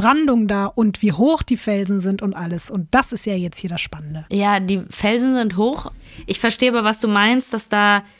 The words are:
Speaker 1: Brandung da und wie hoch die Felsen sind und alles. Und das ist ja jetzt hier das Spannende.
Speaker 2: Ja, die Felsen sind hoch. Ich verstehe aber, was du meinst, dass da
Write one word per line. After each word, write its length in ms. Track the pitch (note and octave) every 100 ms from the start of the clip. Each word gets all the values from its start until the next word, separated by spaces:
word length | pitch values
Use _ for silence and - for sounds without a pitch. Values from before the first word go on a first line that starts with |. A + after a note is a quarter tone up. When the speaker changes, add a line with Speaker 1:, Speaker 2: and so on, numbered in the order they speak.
Speaker 1:
Brandung 460 | A3 D4 D4+ A#3+ G#3
da 180 | G3+ G3
und 380 | - A3 -
wie 100 | G#3
hoch 300 | D3+ C4 D#4+
die 140 | - B3
Felsen 420 | - G3+ F#3+ G3
sind 240 | F#3 G3
und 120 | G3+ G3
alles. 360 | E3+ E3+ -
Und 160 | G3 D#3+
das 220 | B3+ C4
ist 140 | A3+ -
ja 80 | F#3
jetzt 240 | F3 -
hier 100 | F3+
das 120 | E3+
Spannende. 440 | - D#3 D3+ D#3 -
Speaker 2:
Ja, 300 | G3 G3+ G3+
die 220 | F#3 G3 -
Felsen 460 | - G#3 A#3 C4 B3+
sind 220 | A3 F3+
hoch. 340 | A3 D4+ - - - - -
Ich 140 | G3
verstehe 320 | A3+ - B3+
aber, 120 | A#3+
was 160 | G#3+ G#3+
du 80 | A3
meinst, 460 | G3+ G#3+ B3 -
dass 160 | A3 -
da 340 | G#3 G#3 G3+ G3+ _